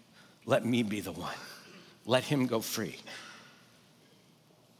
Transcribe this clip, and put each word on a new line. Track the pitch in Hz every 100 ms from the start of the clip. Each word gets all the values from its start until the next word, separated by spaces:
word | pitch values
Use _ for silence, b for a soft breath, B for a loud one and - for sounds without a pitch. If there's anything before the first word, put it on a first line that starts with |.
| - b b b 117
Let | 127 110
me | 120
be | 107 104
the | 92
one. | 85 87 - B B B B B B -
Let | 127
him | 127 147 127
go | 113
free." | 110 - 90 - B B B B B B B B B - - - - - _ - - -